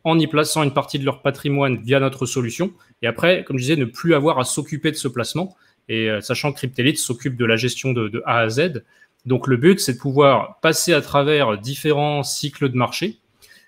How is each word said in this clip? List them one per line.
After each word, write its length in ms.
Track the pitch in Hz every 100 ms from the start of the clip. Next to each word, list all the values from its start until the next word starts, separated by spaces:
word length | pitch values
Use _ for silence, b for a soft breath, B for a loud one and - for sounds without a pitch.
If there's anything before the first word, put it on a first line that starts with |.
en 160 | 165 165
y 80 | 156
plaçant 380 | 147 151 165
une 100 | 143
partie 240 | 143 135 147
de 60 |
leur 180 | 135 131
patrimoine 580 | 143 135 147 139 139 117
via 200 | 110 139
notre 260 | 135 135 123
solution. 460 | 135 117 117 185 b b _
Et 40 | 117
après, 380 | 113 170 180
comme 120 | - 135
je 60 |
disais, 140 | 127 160
ne 80 |
plus 300 | 117 - 170
avoir 260 | 151 151 135
à 40 |
s'occuper 460 | 127 - - 151 160
de 60 | 151
ce 100 | 135
placement. 480 | 120 110 151 185 b b b -
Et, 200 | 113 110
euh, 120 | 107
sachant 280 | - 120 147
que 60 | 135
Cryptelite 420 | 127 - 127 156
s'occupe 380 | - 123 139 123
de 80 |
la 120 | 117 113
gestion 360 | 120 - 135
de, 160 | 120 107
de 140 | 113
A 140 | - 117
à 100 | 113
Z. 340 | 117 175 123 b b b _ 123
Donc, 200 | 127 131
le 120 | 123
but, 220 | 160 190
c'est 120 | -
de 60 | 120
pouvoir 600 | 143 135 139 120 - -
passer 340 | 160 160 -
à 80 | 151
travers 560 | - 143 143 151 120 104
différents 640 | 113 139 156 143 147 147
cycles 480 | 131 - 147 - 139
de 60 | 123
marché 420 | 120 - 185 - _ b b b